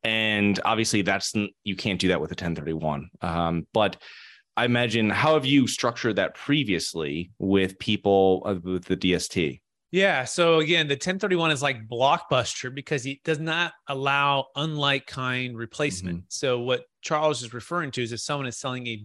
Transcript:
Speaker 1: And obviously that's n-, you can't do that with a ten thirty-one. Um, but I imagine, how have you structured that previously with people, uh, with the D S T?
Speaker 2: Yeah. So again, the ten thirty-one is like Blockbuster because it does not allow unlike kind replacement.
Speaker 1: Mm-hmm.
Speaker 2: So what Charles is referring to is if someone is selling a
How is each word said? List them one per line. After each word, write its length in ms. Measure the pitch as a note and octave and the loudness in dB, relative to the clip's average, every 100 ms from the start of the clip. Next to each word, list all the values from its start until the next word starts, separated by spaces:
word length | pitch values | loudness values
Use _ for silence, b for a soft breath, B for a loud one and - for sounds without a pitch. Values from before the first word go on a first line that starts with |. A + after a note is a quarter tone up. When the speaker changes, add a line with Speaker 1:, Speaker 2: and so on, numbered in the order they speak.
Speaker 1:
And 560 | A2+ A2 A2 G#2+ G2+ F#2+ | -2 0 2 4 4 2
obviously 380 | - A2 A2 G#2+ | 2 2 2 2
that's 320 | G2 G2 - | 2 0 -2
n-, 160 | A2 G2+ - | -2 -4 -6
you 120 | - F#2+ | -8 -4
can't 240 | A2 F#2 | -2 0
do 80 | F#2 | 2
that 120 | E2+ | 2
with 120 | D2+ | -2
a 40 | F2 | -6
ten 180 | F2 | -6
thirty-one. 560 | D#2+ D2+ D#2+ D#2 C#2+ D#2+ - | -4 -4 -4 -2 -4 -8 -8
Um, 460 | F2+ E2+ E2+ E2+ D#2+ | -4 -2 0 -2 -2
but 280 | A2 G2+ - B B B B _ - | 0 0 0 B B B B _ -2
I 80 | |
imagine, 460 | A#2+ A#2+ B2 A2+ G#2+ | 0 2 2 2 0
how 240 | F#2+ D3+ | 2 2
have 120 | D#3 C3+ | 2 4
you 200 | C#3 A#2+ | 4 4
structured 500 | - B2 A#2 B2 G2+ | 0 -2 0 0 0
that 180 | F#2 | -2
previously 960 | - - C#3+ A2+ E2+ - E2+ D2 D2+ E2+ - | -4 0 0 2 0 -2 -4 -4 -6 -8 -4
with 400 | G2 G2 F#2+ F#2+ | 2 2 2 -2
people, 640 | - G#2 G2+ G2 F#2+ F#2 | -2 0 4 4 6 2
uh, 120 | G2+ F#2 | 0 -4
with 220 | F2 F#2 | -4 -4
the 120 | - F#2 | -2 0
D 180 | F2+ | 2
S 140 | F2 - | 2 0
T? 320 | G2 D2+ C2+ _ _ _ | -2 -2 -4 _ _ _
Speaker 2:
Yeah. 340 | F3+ G3 C#3+ | 0 2 2
So 340 | B2+ - E3+ D#3+ | -2 2 4 4
again, 280 | D#3 E3+ D3+ | 4 2 2
the 100 | C#3+ | -2
ten 220 | F3+ F#3 | -2 -2
thirty-one 320 | G#3 F3+ E3 | 0 2 2
is 120 | C#3+ | 2
like 260 | C#3 B2 A2 | 0 -2 -6
Blockbuster 840 | A#2+ C3+ E3+ - C3 A2 - B2+ | 2 4 4 2 2 2 -4 -8
because 320 | C3+ - D3 C3 | -10 -4 -4 -4
it 160 | C#3 | -6
does 140 | - D3+ | -2 -2
not 340 | D#3+ E3 E3+ - - | -2 -2 -2 -6 -8
allow 600 | C3+ C#3 C#3+ C#3+ C#3 C3+ | -2 0 2 4 2 0
unlike 520 | C#3 D#3 D3+ C#3+ C3+ - | -4 -4 0 0 0 -2
kind 500 | - B2+ B2+ B2+ A#2 | -6 -4 -4 -4 -8
replacement. 640 | A#2+ - D3 F#2 F#2 F2 | -10 -4 -4 -4 -6 -8
Speaker 1:
Mm-hmm. 80 | - | -8
Speaker 2:
So 320 | - C#3 B2 | -4 0 0
what 240 | B2 B2+ - _ | 0 -2 -4 _
Charles 420 | - D#3 D#3 B2+ | -4 0 2 0
is 120 | A#2 | -6
referring 360 | A#2+ - F3 D3 | -12 -6 -4 -4
to 100 | B2+ | -4
is 100 | A#2 | -4
if 80 | A#2 | -6
someone 260 | - D3 C3 | -6 -4 -4
is 120 | - | -6
selling 280 | C3+ B2+ A#2+ | -6 -6 -8
a 100 | A2 | -10